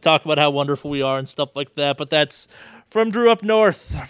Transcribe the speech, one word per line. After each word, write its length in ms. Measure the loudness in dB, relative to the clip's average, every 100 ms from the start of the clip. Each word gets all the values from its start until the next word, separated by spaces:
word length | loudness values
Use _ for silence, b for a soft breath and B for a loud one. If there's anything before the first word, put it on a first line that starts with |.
talk 220 | 2 2
about 140 | 2 0
how 140 | 2
wonderful 400 | 0 -2 -4 -4
we 100 | -4
are 160 | -2 -4
and 100 | -6
stuff 280 | -8 -8 -8
like 180 | -10 -4
that, 220 | -4 -4
but 120 | -2
that's 380 | 0 0 -4 -14 B B B B
from 180 | -2 -2
Drew 220 | 2 2
up 100 | 2
north. 540 | 2 2 2 0 B -12